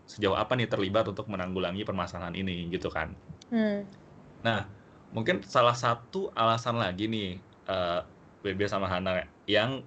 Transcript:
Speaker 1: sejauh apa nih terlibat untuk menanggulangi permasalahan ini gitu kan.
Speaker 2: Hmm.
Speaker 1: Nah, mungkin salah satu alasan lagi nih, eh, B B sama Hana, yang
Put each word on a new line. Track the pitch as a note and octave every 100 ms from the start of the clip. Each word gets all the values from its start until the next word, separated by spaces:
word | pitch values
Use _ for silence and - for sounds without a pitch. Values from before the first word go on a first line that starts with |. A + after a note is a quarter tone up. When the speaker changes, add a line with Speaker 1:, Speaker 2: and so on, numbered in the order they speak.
| -
Speaker 1:
sejauh | - G2+
apa | F#2+ A2 B2+
nih | A2
terlibat | A2+ F#2+ G#2+ A2
untuk | G2 G#2
menanggulangi | F#2+ F2+ F#2 F2 F#2 G#2+
permasalahan | G2 F2 F2 F2
ini | E2+ F#2+ F2 E2+
gitu | F2 E2+
kan. | D#2+ D#2+ - - - -
Speaker 2:
Hmm. | A#3 G#3+ G3+ G3 - - - - -
Speaker 1:
Nah, | A2+ G#2+ G2 - - - -
mungkin | A2+ A2 G3 -
salah | C3+ A#2+ A#2+
satu | B2 A#2 - F#3+ G3
alasan | - A2+ A#2 A#2+ A#2
lagi | G2 F#2 A2
nih, | A2+ F#2+ F#2 - - -
eh, | F#2+ F2 F2 - - - -
B | G2+ F#2
B | G2+
sama | G2 F#2+
Hana, | F2+ F#2+ F2+ - - -
yang | G#2 A#2 C3+